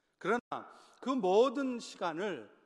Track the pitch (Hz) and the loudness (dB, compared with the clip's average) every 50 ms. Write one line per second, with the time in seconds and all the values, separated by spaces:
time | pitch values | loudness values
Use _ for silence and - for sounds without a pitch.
0 | _ _ _ - - 170 226 - - _ 143 117 - - - - - - - _ | _ _ _ -6 -2 0 0 0 -2 _ -8 -8 -8 -12 -18 -20 -20 -20 -20 _
1 | - 247 277 262 196 - 185 214 247 277 233 285 269 262 247 226 - - - - | -4 -2 0 2 2 4 6 6 6 4 2 0 -4 -4 -4 -6 -8 -12 -8 -6
2 | 196 170 151 165 208 208 165 120 104 - - _ _ | -4 -4 -2 -2 -4 -4 -4 -6 -8 -12 -20 _ _